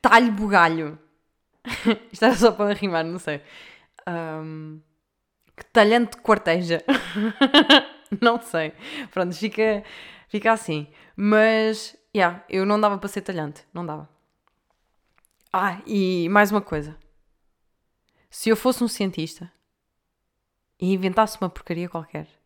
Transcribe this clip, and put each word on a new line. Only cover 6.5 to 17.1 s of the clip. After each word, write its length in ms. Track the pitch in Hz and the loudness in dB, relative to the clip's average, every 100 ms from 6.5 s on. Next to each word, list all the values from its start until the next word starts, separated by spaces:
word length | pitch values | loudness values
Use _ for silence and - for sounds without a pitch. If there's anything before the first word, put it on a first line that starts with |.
| 170 170 165 - 269 - 214 214 - 269 | -2 0 -4 0 -2 -2 -4 -4 0 2
<laughs> 720 | 381 - 269 277 - _ 202 | 4 6 4 4 -18 _ 0
Não 200 | 233 233 | 2 2
sei. 320 | - 165 156 - - 302 247 | -4 -4 -4 -8 -16 -14 -10
Pronto, 240 | - 180 | -4 -4
fica, 480 | 170 214 208 220 208 202 - - - _ | -4 -6 0 0 0 -6 -20 -20 -20 _
fica 240 | 208 220 | -2 0
assim. 340 | 226 - 156 147 _ - - | 0 -2 -6 -8 _ -20 -4
Mas, 800 | 202 214 220 220 220 214 - - _ | 2 4 4 2 0 -2 -10 -18 _
yeah, 300 | 214 175 175 - | 0 0 0 -6
eu 160 | 190 | -2
não 160 | 196 208 | 0 2
dava 160 | 208 196 | 2 0
para 120 | 202 | -6
ser 140 | 202 | -8
talhante. 440 | 196 180 151 147 _ | -8 -8 -8 -10 _
Não 100 | 180 | -12
dava. 240 | 175 151 147 _ _ _ _ _ _ _ _ _ _ _ _ _ _ | -10 -12 -16 _ _ _ _ _ _ _ _ _ _ _ _ _ _
Ah, 280 | 185 196 180 | 0 0 -2
e 440 | - 208 185 180 170 | -4 0 0 0 2
mais 240 | 208 208 | 4 4
uma 80 | 208 | 2
coisa. 360 | 202 156 147 156 _ | -2 -8 -8 -16 _